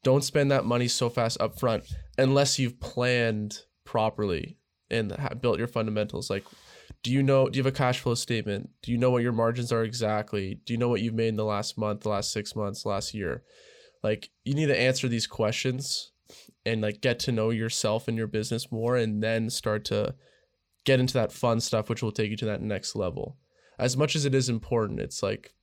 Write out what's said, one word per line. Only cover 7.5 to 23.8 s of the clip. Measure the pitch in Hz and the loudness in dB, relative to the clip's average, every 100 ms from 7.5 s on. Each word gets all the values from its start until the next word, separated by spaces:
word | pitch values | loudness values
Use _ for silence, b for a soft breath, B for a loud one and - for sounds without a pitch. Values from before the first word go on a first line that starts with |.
| 120 | 2
you | |
have | 131 | 0
a | 131 | 2
cash | 127 127 | 0 2
flow | 123 | 0
statement? | 117 - 117 104 101 - _ | -2 0 -2 -2 -4 -6 _
Do | - | -4
you | 120 | 2
know | 127 | 4
what | 123 | 4
your | 120 | 2
margins | 117 113 120 120 | 2 0 0 0
are | 117 | 0
exactly? | 113 120 110 107 107 104 98 - | 0 -2 0 0 -2 -4 -4 -8
Do | - | -4
you | 117 | 0
know | 120 | 2
what | 113 | 2
you've | 113 | 0
made | 113 113 | 0 0
in | 107 | 0
the | |
last | 107 104 107 - | 0 -2 -4 -4
month, | 107 104 | -4 -2
the | 107 | -2
last | 101 107 | -2 -2
six | 110 104 110 | -4 -6 -6
months, | 101 98 | -6 -4
last | 107 98 - | -4 -4 -4
year? | 107 90 - B B B B B B | -6 -4 -6 B B B B B B
Like, | 107 107 - _ | -2 -2 -6 _
you | - | -4
need | 139 151 | 0 2
to | 135 | 4
answer | 127 131 127 | 2 2 0
these | 117 - | -2 -2
questions | - 107 117 131 127 135 - - _ _ B B _ - | 0 0 0 -2 -4 -4 -6 -6 _ _ B B _ -4
and, | 113 | 0
like, | 107 104 | -2 0
get | 127 117 | 0 0
to | - | 0
know | 113 110 | 0 2
yourself | 113 113 - 110 110 - | 0 -2 0 0 0 -2
and | 113 | -4
your | 110 | -2
business | 107 110 113 - | -2 -2 -4 -4
more, | 113 117 123 | -2 0 2
and | 113 104 | 2 0
then | 110 113 110 | 0 0 0
start | - 113 107 - | -2 -2 -2 0
to | 104 107 - b b b b _ _ | 0 0 -4 b b b b _ _
get | - 131 | 2 4
into | 127 | 4
that | 127 107 | 2 -2
fun | - 123 113 | 0 2 2
stuff, | - 113 107 | 2 -2 0
which | 113 | -2
will | 113 | -2
take | - 107 | -2 -2
you | 107 | -2
to | 110 | -4
that | 104 | -2
next | 107 95 - 110 | -4 -4 -4 -2
level. | 92 - 107 - b b b | -2 -2 -8 -10 b b b
As | b | b